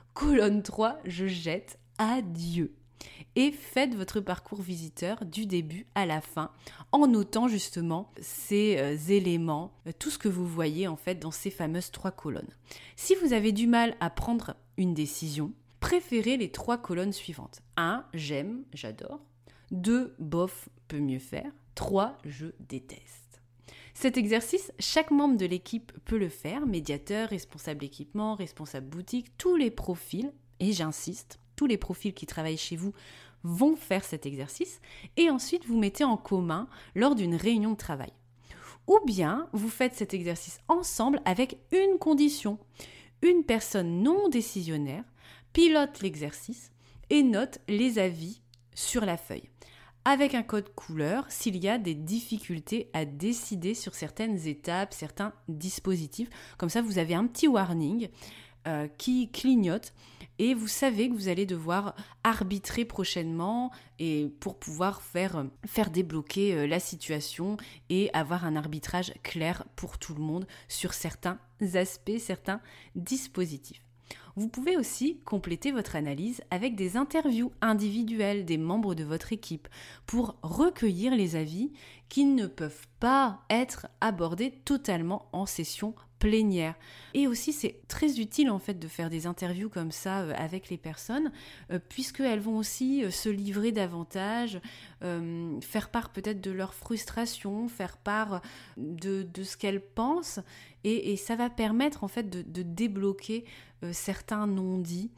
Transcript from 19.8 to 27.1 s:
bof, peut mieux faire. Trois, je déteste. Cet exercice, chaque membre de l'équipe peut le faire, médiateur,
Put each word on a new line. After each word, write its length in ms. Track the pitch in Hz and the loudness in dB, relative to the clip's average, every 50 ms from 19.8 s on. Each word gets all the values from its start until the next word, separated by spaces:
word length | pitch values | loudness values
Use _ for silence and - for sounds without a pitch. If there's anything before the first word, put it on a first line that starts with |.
| 175 220 233 254 254 - - - | 2 4 4 4 2 -2 -6 -10
bof, 500 | 160 151 156 170 180 185 - - - - - - _ - | -6 -2 0 0 0 0 -4 -10 -16 -20 -20 -20 _ -8
peut 120 | 160 143 | -4 -2
mieux 200 | 147 135 131 131 | -2 -2 -2 -4
faire. 320 | - - - - - 285 - - - - - | -6 -8 -8 -8 -8 -10 -12 -16 -20 -14 -10
Trois, 440 | - - - 196 190 202 247 277 - - | -6 -4 0 2 2 2 0 -4 -10 -14
je 220 | 147 139 127 156 165 - - | -14 -12 -10 -12 -12 -12 -14
déteste. 840 | 123 - 131 131 131 - - - - - - - - _ - - - _ _ - _ - - - - - - | -14 -12 -12 -12 -12 -14 -18 -20 -20 -20 -20 -20 -20 _ -20 -20 -20 _ _ -20 _ -20 -20 -20 -20 -20 -8
Cet 220 | - - 262 254 | 0 0 2 4
exercice, 560 | 254 214 208 226 233 233 - - 381 - - - - | 4 4 4 4 2 2 2 0 0 0 -4 -8 -6
chaque 320 | - - - 311 320 320 | -4 2 2 2 4 6
membre 260 | 294 285 294 285 254 | 4 6 6 6 4
de 100 | 202 190 | 4 2
l'équipe 460 | 170 180 180 - - 226 226 - - - - - | 0 0 -4 -4 -6 -8 -8 -8 -10 -18 -14 -4
peut 140 | - 226 220 | -2 0 0
le 100 | 190 165 | 0 -2
faire, 380 | - - - 151 202 285 302 | -4 -6 -6 -6 -4 -2 -2
médiateur, 640 | 247 190 165 147 151 143 143 - - | 0 -2 -2 -2 -2 -4 -4 -4 -4